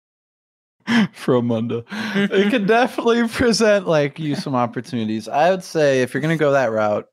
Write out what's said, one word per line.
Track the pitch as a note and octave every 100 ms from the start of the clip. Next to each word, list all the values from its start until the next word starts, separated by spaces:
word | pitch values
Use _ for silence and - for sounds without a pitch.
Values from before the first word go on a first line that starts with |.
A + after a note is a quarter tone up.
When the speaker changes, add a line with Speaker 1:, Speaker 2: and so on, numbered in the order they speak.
| _ _ _ _ _ _ _ _ - A#3 G3+ -
Speaker 1:
Fromunda. | - B2 A#2+ A2+ A#2 A#2 A#2 G#3+ A3 G3 G3+
It | G3 G#3
could | B3 F#3+
Speaker 2:
<laughs> |
Speaker 1:
definitely | A3+ B3 - A#3 A#3 A#3
present, | - B3 G#3 A3 G3+ F3+
like, | D#3 C#3+ D3+
you | D3+ C#3
some | D3+ B2+
opportunities. | A#2 B2 A2+ A#2+ A2 A2 G#2+
I | C#3 E3+
would | F#3+
say | - D#3+ D3 C3
if | B2
you're | C#3
gonna | D#3 E3
go | D3
that | C#3 A#2+
route | A2 G#2+ G#2 -